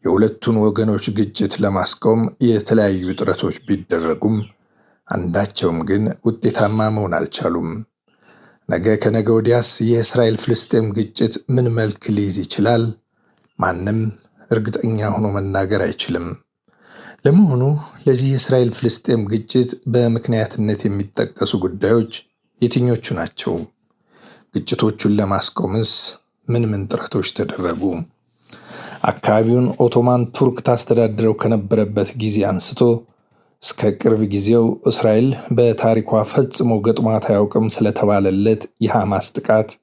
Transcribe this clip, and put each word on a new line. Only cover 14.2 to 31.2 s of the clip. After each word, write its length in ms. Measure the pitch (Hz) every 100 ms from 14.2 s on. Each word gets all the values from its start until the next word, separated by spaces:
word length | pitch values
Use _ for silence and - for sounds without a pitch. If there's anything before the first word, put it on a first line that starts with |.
| _ _ -
እርግጠኛ 480 | 113 107 107 117 110 107
ሆኖ 160 | 101 104
መናገር 520 | 101 98 95 95 101
አይችልም። 440 | 90 90 - 85 85 90 _ _ _ _ _ - - -
ለመሆኑ 400 | - 165 196 127 131 147 - -
ለዚህ 280 | - 127 135
የእስራኤል 440 | 135 - 131 123
ፍልስጤም 500 | 123 117 - - 117 101
ግጭት 440 | 113 107 127 123 - -
በምክንያትነት 920 | 123 120 113 - 113 107 - 107 104
የሚጠቀሱ 680 | 107 101 101 - 101 - 98 -
ጉዳዮች 520 | 92 95 98 117 113 - - _ _ _
የትኞቹ 460 | 120 127 123 117 -
ናቸው? 400 | 85 85 - - 85 80 _ _ _ _ _ - - _
ግጭቶቹን 640 | - - - 107 104 107
ለማስቆምስ 800 | 104 98 98 - - - 101 110 - - - _ _ -
ምን 160 | 120 117
ምን 160 | 101
ጥረቶች 440 | 98 - - 110 92
ተደረጉ? 480 | - 101 - 90 82 95 85 82 _ _ _ _ - - - - -
አካባቢውን 640 | - 90 - 107 113 120 123 -
ኦቶማን 440 | 120 123 123 123 120
ቱርክ 280 | - 131 123
ታስተዳድረው 720 | - 120 - 120 113 104